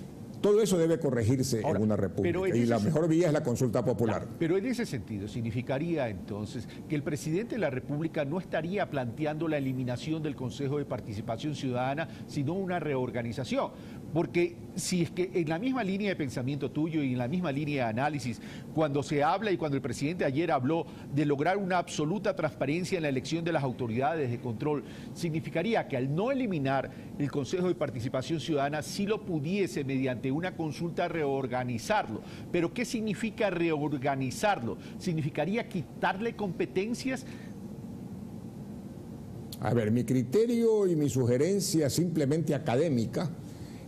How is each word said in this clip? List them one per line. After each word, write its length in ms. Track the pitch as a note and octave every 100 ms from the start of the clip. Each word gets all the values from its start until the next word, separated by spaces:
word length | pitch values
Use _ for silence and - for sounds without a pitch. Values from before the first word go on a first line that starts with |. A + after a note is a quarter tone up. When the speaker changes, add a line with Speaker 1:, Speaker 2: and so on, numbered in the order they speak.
| - - - -
Speaker 1:
Todo 220 | G3 G#3
eso 160 | G#3+ F3+
debe 200 | E3 D#3+
corregirse 640 | D3 A#2+ G#2+ C3+ C3 A2+
Speaker 2:
Ahora, 180 | C#3 G#2
Speaker 1:
en 40 |
una 120 | G#2+ G2+
Speaker 2:
pero 120 | G2
Speaker 1:
república, 400 | - F3 E3+ F#3+
Speaker 2:
en 80 | A2+
Speaker 1:
y 40 |
Speaker 2:
ese 100 | A#2+
Speaker 1:
la 80 | A#2
Speaker 2:
sen-, 60 |
Speaker 1:
mejor 240 | G#2 D3+ E3
vía 180 | D#3+ F3
es 60 |
la 80 | D3
consulta 420 | D3 A2+ B2+ B2+
popular. 380 | A#2+ G#2 A#2 F2+
Speaker 2:
claro, 140 | - -
pero 180 | E3 F#3+
en 80 |
ese 220 | A#3+ A#3 G3+
sentido, 420 | C3 F2 G#2 G#2
¿significaría 800 | B2 A#2 B2 A#2 C3+ E3+ D#3+ B2
entonces 580 | F#2 - G#2 G#2+ B2 - - -
que 60 |
el 80 | D3+
presidente 540 | D3 D3 D3+ E3 A#3 B3+
de 40 |
la 80 | D#3
República 560 | B2+ - D3 D#3+ D#3+
no 140 | C#3 F3+
estaría 480 | - E3+ E3 G3+ E3
planteando 600 | C#3+ B2 A2 D3+ D3+ E3
la 100 | D3
eliminación 640 | C3+ C3 B2+ B2 D3+ D#3+
del 140 | D3+ C#3
Consejo 420 | B2+ F#2+ C#3 D3
de 80 | C#3
Participación 680 | B2 - G#2 A2 A2+ D3+
Ciudadana, 540 | C#3+ C3+ A#2+ C3 C#3+ D#3+ - -
sino 280 | - C#3
una 260 | F#3 F#3 C#3+
reorganización? 1200 | D3+ C3 B2+ A2 A#2+ A2 A#2+ C4+ F#3 - - - -
Porque 440 | D#3+ E3+ E3+ F3 - -
si 280 | - - F#3
es 80 | D#3+
que 200 | - F#3
en 140 | F#3 D#3
la 100 | D#3+
misma 260 | B3+ C4
línea 240 | G3 F#3+ G#3
de 80 | F3+
pensamiento 540 | C#3 C3+ B2+ C#3+ C3+
tuyo 320 | D3 D#3+ D#3
y 100 | C#3
en 60 | B2
la 100 | B2
misma 240 | F3+ F3
línea 320 | C#3 D3+ C#3+
de 60 | A#2
análisis, 500 | A2 D3 D3 A#2 A2 - - -
cuando 300 | D3+ D#3 C#3+
se 180 | C3 D3
habla 300 | D3 F#3+ G#3+
y 40 | E3+
cuando 200 | D#3 C3+
el 60 |
presidente 420 | C#3+ A#2+ C#3 F3+
ayer 260 | D#3 C3+ E3+
habló 340 | D3 B2+ E3 D3 - -
de 100 | C#3+
lograr 320 | D3+ C#3 D3 G3+
una 220 | F#3 F3+
absoluta 560 | E3+ - D3+ G3+ G#3
transparencia 640 | - D#3 - C3+ E3 F3+ F#3
en 60 |
la 60 | D3+
elección 360 | C3 C3+ E3
de 80 | E3+
las 100 | D#3+
autoridades 680 | C3+ A2 A#2+ A2+ C#3 E3 B2+
de 100 | A#2+
control, 420 | B2 G#2+ D3+ D3 - - -
significaría 720 | - E3+ D#3 - D#3+ G3+ G3+ -
que 100 | B2+
al 160 | C3+
no 200 | D3+ A#3
eliminar 580 | C#4 B3 E3+ C3+ C3+ A2+ - - -
el 120 | C#3+
Consejo 380 | D3 C3 F3+ F3+
de 80 | E3+
Participación 640 | C#3+ A#2 B2+ C3 - E3
Ciudadana, 420 | B2+ D3 C#3 D3+
sí 240 | - - G3+
lo 180 | G#3+
pudiese 600 | G3 D#3+ C#3+ G3+ F3 D#3+
mediante 480 | C3 C3+ C3 A#2 C3
una 240 | C#3+ F#3 -
consulta 500 | D#3 C3+ E3+ D#3 F3
reorganizarlo. 1120 | E3 C#3+ C3+ C3 B2 B2 A#2 - G#3 C#3+ G#2 - - -
Pero 240 | F3 E3+
¿qué 100 | A#3+
significa 640 | B3 A3+ G#3+ F#3+ A3+ - G#3
reorganizarlo? 1300 | F3 E3+ D3+ D3 C#3+ C#3 C3+ C3 A2 G#3 F3+ A#2 E2+ - -
¿Significaría 720 | F#3+ D#3+ C3 - D#3 A3+ A3
quitarle 640 | F#3+ B2+ - F3 F#3 A#3
competencias? 920 | - G3+ - F3+ F3+ G#3+ A#3+ C4 C4 - - - - - - - - - - - - - - - - - - - - - - - -
Speaker 1:
A 140 | B2+
ver, 180 | A#2+ G#2+
mi 120 | A#2+
criterio 840 | - C3 B2 G3+ A#3 A#3 A3+ G#3+ G3
y 80 | D#3+
mi 120 | C#3+
sugerencia 840 | A#2+ A#2+ B2 D#3+ G3+ - D#3+ C#3+
simplemente 640 | - F3 D#3+ C3+ D#3+ -
académica 760 | C#3 - B2 E3+ A#2+ G#2+ - F3 - - - - -